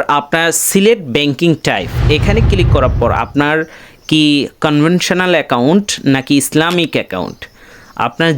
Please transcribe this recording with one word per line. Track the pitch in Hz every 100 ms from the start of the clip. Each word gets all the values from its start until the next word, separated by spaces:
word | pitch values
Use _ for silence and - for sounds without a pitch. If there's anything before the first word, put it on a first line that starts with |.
| -
আপনার | 147 - 165 165
সিলেক্ট | 160 - 196 202 233 147 117
ব্যাংকিং | 147 139 170 147
টাইপ, | - 107 87 - -
এখানে | 151 - 220 220
ক্লিক | 190 170
করার | 147 127 -
পর | 120
আপনার | 107 117 143 147 156 160 - - - -
কি | 156 151 143 113 -
কনভেনশনাল | 156 147 156 180 - 180 185 165
অ্যাকাউন্ট | 135 123 127 196 202 - 139
নাকি | 135 131 143
ইসলামিক | - 156 165 180 160
অ্যাকাউন্ট, | - - 92 - - - - - - - -
আপনার | 117 - 165